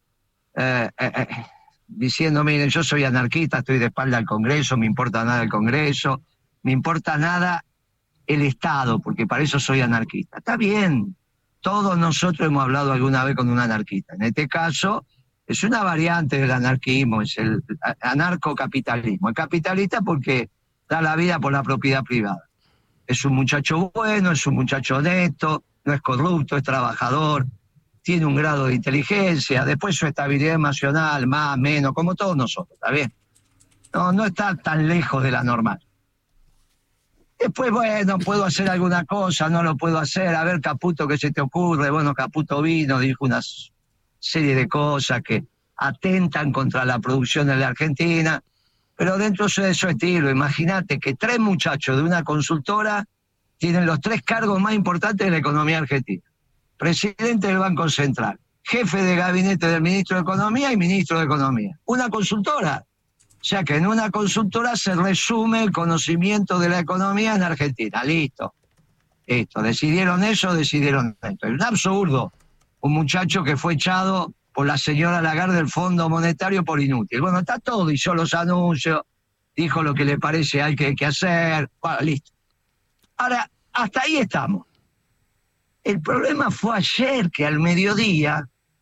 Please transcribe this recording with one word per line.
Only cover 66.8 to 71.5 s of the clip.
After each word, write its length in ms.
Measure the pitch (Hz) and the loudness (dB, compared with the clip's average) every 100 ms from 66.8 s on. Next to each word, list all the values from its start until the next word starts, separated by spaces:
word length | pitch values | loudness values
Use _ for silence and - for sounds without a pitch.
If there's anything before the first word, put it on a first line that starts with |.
| 160 185 196 196 220 208 | 0 0 0 0 0 0
en 80 | |
Argentina. 580 | 180 160 147 123 110 107 131 | 0 0 -2 -2 -4 -4 -2
Listo. 480 | 165 143 - 95 - _ _ _ _ _ _ - | 0 -2 -6 -12 -12 _ _ _ _ _ _ -4
Listo. 340 | 123 110 - | -2 -2 -2
Decidieron 600 | 110 113 151 170 185 180 | -2 0 2 2 2 2
eso, 300 | 208 214 190 | 2 0 0
decidieron 640 | 170 143 147 143 139 120 107 | 0 0 2 2 2 0 -4
esto. 260 | 110 98 | -10 -6
Es 60 | 104 | -4